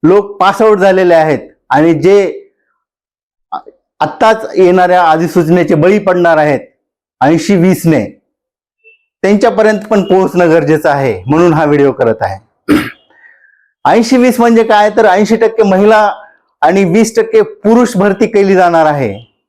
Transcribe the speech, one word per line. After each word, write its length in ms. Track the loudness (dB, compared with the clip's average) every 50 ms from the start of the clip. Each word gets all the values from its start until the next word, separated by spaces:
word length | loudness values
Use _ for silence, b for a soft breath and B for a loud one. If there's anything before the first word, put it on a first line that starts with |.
लोक 380 | 2 2 2 2 0 -4 -6 -2
पास 220 | -2 -2 0 0
आउट 160 | 2 2 2 2
झालेले 360 | 2 2 2 2 2 2 2
आहेत 240 | 2 2 0 -2 -4 -6 -14 _ _ _ _
आणि 240 | -2 0 2 2 0
जे 540 | 0 0 2 2 2 0 -2 -8 -12 -18 _ _ _ _ _ _ _ _ _ _ _ _ _ _ _ _ _ _ _ _ _ -14 -14 -14 -16 _ _ _ _ _ _
आत्ताच 460 | -8 -8 -4 -2 0 0 0 -2 -6 -8 -2
येणाऱ्या 540 | 0 2 2 2 2 2 2 2 2 2 2
अधिसूचनेचे 640 | 0 0 -2 -2 -2 -2 0 2 0 0 0 0 0
बळी 240 | 0 2 0 0 0
पडणार 380 | 0 -2 -2 0 0 0 2
आहेत 240 | 2 0 0 -2 -4 -6 -12 _ _ _ _ _ _ _ _ _ _
ऐंशी 360 | 0 0 0 0 0 -2 0
वीस 300 | 0 2 0 0 0 0
ने, 340 | 0 0 0 -2 -6 -12 _ _ _ _ _ _ _ _ _ _ _ _ _ _ -20 _ _ _ _ _ _
त्यांच्यापर्यंत 580 | -2 0 0 2 0 0 0 0 0 0 -2 -2
पण 220 | -4 -4 -4 -4
पोहोचणं 480 | -2 0 0 0 0 -2 -2 0 0 2
गरजेचं 400 | 2 0 0 0 -2 0 0 -2
आहे, 320 | -2 -2 -2 -4 -4 -6 -4
म्हणून 280 | -2 0 0 2 2 2
हा 100 | 0 0
व्हिडिओ 280 | 0 0 2 0 0
करत 240 | 0 0 -2 -2 -2 -2
आहे. 540 | -6 -8 -8 -12 _ _ _ _ _ -4 -4
<clears throat> 40 | -4 -4 -8 -14 _ _ b b b b b b b b b b b b b b _ _
ऐंशी 300 | 0 0 0 2 0 0
वीस 240 | 2 2 0 0 0
म्हणजे 240 | 0 2 2 2 2
काय, 260 | 2 2 2 2 0
तर 160 | 0 2 2
ऐंशी 300 | 2 2 2 0 0 0
टक्के 260 | 0 0 -2 0 0
महिला 500 | 0 0 2 2 2 2 2 2 2 0 -4 -8 B B B B B B B _
आणि 240 | -2 0 0 0 -2
वीस 320 | 0 0 0 0 0 -2
टक्के 260 | -4 -4 0 0 0
पुरुष 540 | 0 0 -6 _ _ 0 2 2 0 0 -2
भरती 300 | -2 -2 -2 0 -2 -4
केली 280 | -2 0 -2 0 2 2
जाणार 320 | 2 2 2 2 2 0
आहे. 480 | 0 0 -2 -4 -6 -8 -10 -16 _ _ _ _